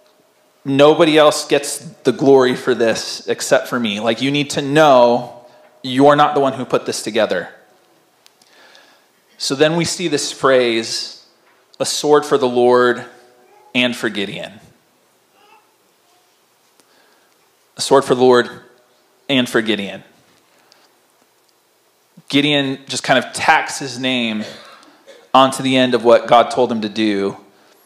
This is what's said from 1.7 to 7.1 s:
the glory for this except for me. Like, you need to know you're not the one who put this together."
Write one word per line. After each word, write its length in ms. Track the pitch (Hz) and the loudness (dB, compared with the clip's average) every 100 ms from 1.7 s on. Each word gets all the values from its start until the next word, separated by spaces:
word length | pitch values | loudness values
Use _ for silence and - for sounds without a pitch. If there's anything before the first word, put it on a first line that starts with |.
| - 165 - | -10 -14 -6
the 80 | 131 | -4
glory 440 | 110 131 135 127 123 | 0 4 4 4 0
for 200 | 131 117 | -4 0
this 520 | 113 104 - - - | 0 -2 -8 -10 -8
except 400 | 117 - 143 - | -8 0 -2 0
for 120 | 127 | -4
me. 200 | 113 101 | -4 -4
Like, 220 | 113 117 | -4 -2
you 80 | 135 | -2
need 220 | 147 143 | -2 -4
to 100 | 160 | -6
know 840 | 139 151 151 127 120 123 - - - _ _ _ | -2 2 6 6 4 2 -4 -18 -20 _ _ _
you're 340 | 131 127 143 147 | -6 2 4 4
not 200 | 151 143 | 2 2
the 40 | |
one 140 | 131 | -2
who 100 | 131 | -2
put 220 | 123 127 - | -4 -4 -4
this 160 | - | -8
together." 480 | - | -6